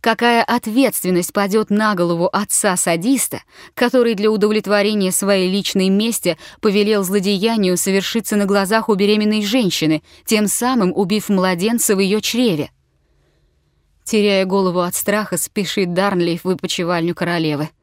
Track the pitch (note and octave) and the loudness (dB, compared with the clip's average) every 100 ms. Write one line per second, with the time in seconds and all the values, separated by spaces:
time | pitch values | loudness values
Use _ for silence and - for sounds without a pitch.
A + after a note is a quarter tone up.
0 | A#3 A3+ A#3+ A#3 - A#3+ A3+ A3 C4 - | 0 0 2 2 0 -2 0 2 2 0
1 | F#3 F3+ F3+ - G3+ G#3+ G#3 G#3 G#3+ G3 | 0 0 0 -2 0 0 0 0 0 0
2 | F3 E3+ F3+ F#3+ G#3 - G#3+ F3+ - E3+ | -2 0 0 -2 -2 0 0 0 0 0
3 | G3 C4+ - - - - - - B3 C4 | 0 0 0 -8 -14 -20 -20 -2 2 4
4 | A#3 G#3+ G#3+ A3 G#3 G#3+ G3 G#3 G3+ G#3+ | 2 2 0 2 2 0 0 0 2 0
5 | F#3+ F3 G3 G3 F#3 G3 F#3+ G3 F#3 G3 | 0 0 0 0 2 0 -2 0 2 2
6 | A3+ A3+ F3+ D#3+ - - A3 G3+ G#3 G#3+ | 0 -2 -4 -4 -10 -4 0 2 2 0
7 | F#3 G3+ F#3 G3+ G#3+ A3+ F#3+ F3+ - G3 | 0 0 0 0 0 0 0 0 0 0
8 | F#3+ A#3 G#3+ G#3 G3+ G3+ F#3+ A3 A3 G3+ | 0 -4 -2 -2 2 0 2 0 0 0
9 | G3+ G#3+ G#3 G#3+ G#3 B3 G3+ - D#3 D#3 | 2 2 2 0 0 0 0 0 0 0
10 | _ - - A3+ G#3+ - A#3+ C4 F#3 F3+ | _ -18 -2 0 0 0 0 2 0 0
11 | F#3+ G#3 - G3 F#3 F3 G3+ A#3 - G3 | -2 -2 0 0 2 0 0 0 0 0
12 | G3 G#3+ - A3+ B3 D#3+ C#3 _ _ _ | 2 0 -2 0 0 0 -4 _ _ _
13 | _ _ _ _ _ _ _ _ _ _ | _ _ _ _ _ _ _ _ _ _
14 | - A3 G3+ G3 F#3+ G3 F#3+ F3 F3 - | -4 0 2 2 2 2 0 0 -2 -4
15 | - G#3 G#3 F3 - - F#3+ - F#3 F3 | -2 -2 -2 -6 -6 -6 -4 -2 -2 0
16 | G3+ F#3 E3+ E3+ F#3 F3+ F#3 - E3+ F3 | 0 0 0 -2 -4 -4 -4 -4 -2 0
17 | E3 E3+ F3 F3 D#3+ D3 - _ | -2 -2 -2 -2 -2 -2 -6 _